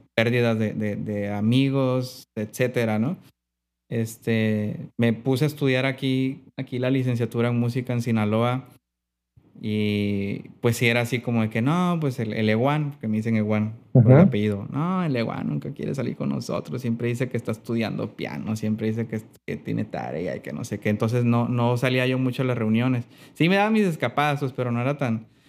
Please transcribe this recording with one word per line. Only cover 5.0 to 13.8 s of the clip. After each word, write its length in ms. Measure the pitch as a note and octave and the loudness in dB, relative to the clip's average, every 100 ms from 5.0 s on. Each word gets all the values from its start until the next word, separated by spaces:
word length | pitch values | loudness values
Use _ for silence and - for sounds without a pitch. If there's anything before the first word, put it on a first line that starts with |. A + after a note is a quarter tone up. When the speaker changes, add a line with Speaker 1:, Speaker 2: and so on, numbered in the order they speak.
| A#2 | 2
Speaker 1:
puse 320 | A2+ C3+ B2+ D3 | 2 0 0 0
a 20 | |
estudiar 380 | D3+ C#3 B2+ C3+ | 0 0 2 0
aquí, 580 | C3 C3+ C3 C3 - - - | -2 -2 0 -2 -6 -12 -12
aquí 200 | C3 B2 | -8 -4
la 120 | B2 | 0
licenciatura 600 | C3+ B2+ A#2+ A2+ A#2 A#2+ | 0 0 0 -2 0 0
en 100 | A#2+ | 0
música 340 | A#2+ B2+ A#2+ | 0 -2 -2
en 80 | B2 | -2
Sinaloa. 680 | A#2+ A2+ G#2 A2 A#2+ C3 - - _ _ _ _ _ _ _ - | 0 0 2 2 0 -2 -6 -20 _ _ _ _ _ _ _ -10
Y, 920 | A2 G#2+ G#2 G#2 G2+ G2+ G2 - - - | -4 -2 0 0 0 -2 -4 -6 -10 -2
pues, 160 | A#2+ A2+ | -2 2
sí 100 | A#2+ | 2
era 140 | A#2+ | 2
así 180 | A#2 B2+ | 0 -2
como 220 | A#2+ A#2 | 0 0
de 80 | A2 | 0
que, 120 | A2+ | 0
"No, 360 | B2 F3 F3+ E3+ | 0 2 0 0
pues, 180 | D3 A#2+ | -2 -2
el, 120 | A2 | -4
el 180 | - G#2+ | 0 2
Eguán", 480 | A2 C3+ D3+ D3 C#3+ | 2 2 0 -2 -4
que 80 | A2+ | -2
me 80 | G#2+ | -2
dicen 180 | A2+ A2 | 0 0
Eguán 380 | G#2+ G#2+ G#2+ A2 | 2 0 0 -6